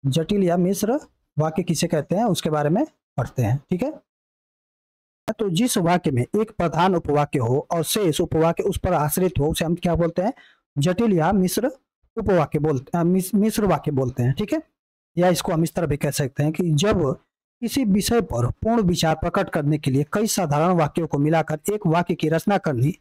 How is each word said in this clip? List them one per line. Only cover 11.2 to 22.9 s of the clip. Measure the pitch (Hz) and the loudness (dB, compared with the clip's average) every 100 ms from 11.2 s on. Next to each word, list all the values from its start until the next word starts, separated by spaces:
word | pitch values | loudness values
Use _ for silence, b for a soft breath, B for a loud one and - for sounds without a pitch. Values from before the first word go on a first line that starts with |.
| 156 | 2
मिश्र | 202 180 202 240 - _ _ _ - | 2 0 0 -4 -6 _ _ _ -8
उपवाक्य | 208 185 143 156 | 0 2 2 0
बोलते, | 147 139 123 170 | 0 -2 -2 -2
अ, | |
मिस-, | 170 190 180 | 2 2 2
मिश्र | 208 214 214 | 0 2 2
वाक्य | 202 151 - | 0 0 0
बोलते | 139 131 123 | -2 -2 0
हैं। | 123 | -2
ठीक | 135 208 | 0 -2
है, | 320 320 _ _ _ _ 165 | -4 -6 _ _ _ _ 0
या | 175 | 2
इसको | 175 - | 2 0
हम | 160 | 0
इस | 165 | 0
तरह | - 170 | -2 -2
भी | 147 | -2
कह | 147 | -2
सकते | - 139 - | -2 -4 0
हैं | 147 | -2
कि | 156 175 | 0 0
जब | 151 202 214 151 185 _ _ _ _ | 2 2 2 0 -2 _ _ _ _
किसी | 233 - | -4 -2
विषय | 240 196 - 233 | 2 2 2 0
पर | - - 120 | 0 -2 -2
पूर्ण | - 220 233 | -2 0 2
विचार | 185 175 160 | 2 2 0
प्रकट | 156 175 185 190 | 0 0 -2 -2
करने | 170 147 151 | -2 0 0
के | 147 | 0
लिए | 131 147 | 0 0
कई | 208 214 | -2 0
साधारण | - 175 143 165 | 0 0 2 2
वाक्यों | 180 147 - 160 | 2 2 0 -4
को | 143 | 0
मिलाकर | 147 165 156 156 - | 2 2 0 -4 -4
एक | 208 202 | -2 0
वाक्य | 165 175 | 0 0
की | 165 160 | -2 0
रचना | 160 - 202 | 0 2 0
करनी | - 127 131 | 0 0 0